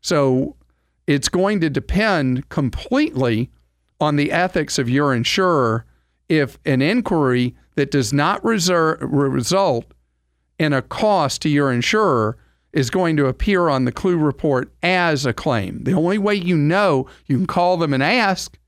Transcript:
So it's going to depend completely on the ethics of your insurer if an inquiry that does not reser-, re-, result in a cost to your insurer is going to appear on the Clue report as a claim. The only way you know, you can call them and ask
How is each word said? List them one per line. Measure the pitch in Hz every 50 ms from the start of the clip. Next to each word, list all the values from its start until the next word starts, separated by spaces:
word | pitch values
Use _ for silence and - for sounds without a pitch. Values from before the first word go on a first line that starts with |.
So | - - 180 151 139 135 127 127 139 147 - _ _ _ _ _ _ _ _ _ _ -
it's | 147 143 - -
going | - 175 185 196 214 202 160
to | 156
depend | 139 143 117 - - 185 214 220 196 165 139 131 127 127 139 _
completely | - - 143 123 - - - - 233 269 302 320 311 127 131 120 113 107 120 - _ _ _ _ _ _ _ _ _ _
on | 156 151 147
the | 143 143 143
ethics | - 170 180 185 - 185 151 143 - -
of | 135 117
your | 123 139 147 143 131
insurer | 117 117 - - - 190 185 170 147 127 113 110 117 - _ _ _ _ _ _ _ _ _
if | 160 156 143 127 - - _
an | - 139 127
inquiry | 135 156 214 254 233 - 190 165 147 131 123 123 123 123 - _ _ _ _
that | - 143 143
does | - 143 127 107 -
not | 143 143 165 202 - -
reser-, | 220 226 208 165 180 180 170 165 156 156 -
re-, | - - - 139 143 139
result | 131 135 120 - 175 190 196 175 131 117 113 - - _ _ _ _ _ _ _ _ _ _ _ _ _
in | 156 151 147
a | 131 123
cost | - - - - 214 202 185 151 131 - - -
to | 160
your | 147 143 143 135 127
insurer | 120 117 - - 214 220 190 139 120 110 107 117 - _ _ _ _ _ _ -
is | 156 135 117
going | - 180 185 165 160
to | 147 143
appear | 131 123 - - 208 202 185 175 165
on | 139 131 131
the | 123
Clue | 117 - - 190 180
report | 170 151 147 135 - - 156 139 127 127 - _ _
as | - 175 185 180 175 170 156 139 139
a | 131 113
claim. | - - 156 131 113 98 92 - - -
The | - 185
only | 156 160 175 196 214
way | 196 208 208
you | 202 175 175 180
know, | 156 143 147 170 196 208 190 151 131 - - - - _
you | _ 135
can | 123 190 -
call | - 180 175 180 185 170
them | 165 151 139
and | 131 139
ask | 160 220 254 226 196 190 175 - - - _ _